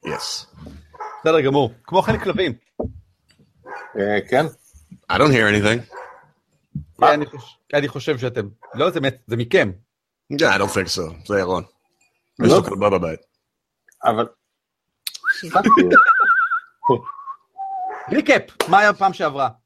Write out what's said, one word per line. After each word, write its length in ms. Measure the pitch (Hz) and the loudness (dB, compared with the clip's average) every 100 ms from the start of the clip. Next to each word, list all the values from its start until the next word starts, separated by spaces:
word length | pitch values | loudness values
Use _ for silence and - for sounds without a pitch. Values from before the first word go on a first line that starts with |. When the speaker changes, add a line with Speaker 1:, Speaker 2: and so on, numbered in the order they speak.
| - | -10
Speaker 1:
Yes. 400 | - - - - - - - - - - - | -10 -10 -12 -14 -20 -20 -20 -20 -16 -16 -8
Speaker 2:
בסדר 200 | 160 160 | 0 0
גמור. 320 | 135 143 127 123 | 2 0 0 -4
כמו 180 | - 180 | -4 -2
כן 160 | 190 220 | 0 -2
כלבים. 340 | 202 165 185 117 _ _ - - _ _ _ _ _ _ - - - 110 | -4 -4 -4 -6 _ _ -12 -12 _ _ _ _ _ _ -18 -18 -14 -6
Speaker 3:
אה, 200 | 101 104 98 | -2 -2 0
כן. 180 | 127 156 - _ - _ - _ | 0 0 -6 _ -20 _ -20 _
Speaker 1:
I 20 | |
don't 160 | 90 147 | 2 4
hear 200 | 131 107 | 4 4
anything. 420 | 104 104 117 117 - - - _ _ _ _ _ - - _ | 4 2 0 -4 -20 -20 -20 _ _ _ _ _ -14 -14 _
Speaker 2:
כן, 60 | 131 | 2
אני 200 | 147 147 | 2 -2
חוש-, 320 | 143 - - _ | -12 -20 -20 _
אני 140 | 147 143 | -4 -2
חושב 300 | 135 123 135 | -8 -6 -4
שאתם, 300 | 123 117 101 101 - | -4 -6 -8 -10 -18
לא, 160 | - 160 | -2 -2
זה 100 | 175 | 0
מ-, 180 | 139 - _ | -4 -4 _
זה 100 | 117 | -6
מכם. 340 | 117 185 120 92 _ _ _ _ _ | 0 0 0 -4 _ _ _ _ _
Speaker 1:
Yeah, 40 | 143 | -2
I 220 | 151 98 | 2 2
don't 160 | 98 | 0
think 220 | 101 90 - | -2 -4 -4
so. 300 | 82 80 - | -8 -10 -4
זה 120 | 101 | -2
ירון. 240 | 90 92 92 _ _ _ _ _ _ _ | 0 -2 -4 _ _ _ _ _ _ _
Speaker 3:
לא. 80 | 113 | 4
Speaker 1:
יש 60 | |
לו 120 | 165 | 4
כלבה 260 | 180 98 104 | 2 -2 0
בבית. 300 | 95 85 80 _ _ _ _ _ _ _ _ | 0 -2 -8 _ _ _ _ _ _ _ _
Speaker 3:
אבל 220 | - 110 117 _ _ _ _ _ _ _ - - - - | -2 0 -4 _ _ _ _ _ _ _ -16 -10 -6 -6
Speaker 4:
שיט. 120 | - | -2
Speaker 3:
פאק 120 | - | 0
יו. 240 | 807 1077 - - 1077 1077 1077 1077 1077 1077 1077 _ 960 - - 1077 1077 1077 _ - 784 762 740 - - | 4 6 6 6 6 4 4 2 0 -4 -8 _ -2 -2 -2 -18 -16 -18 _ -14 -10 -8 -10 -12 -4
Speaker 2:
ריקאפ, 580 | 254 302 240 - _ - | -4 2 0 0 _ 0
מה 100 | 190 | 4
היה 140 | 208 | 4
פעם 200 | 202 196 | 2 -2
שעברה? 360 | 180 170 139 131 - | -2 -6 -2 -4 -6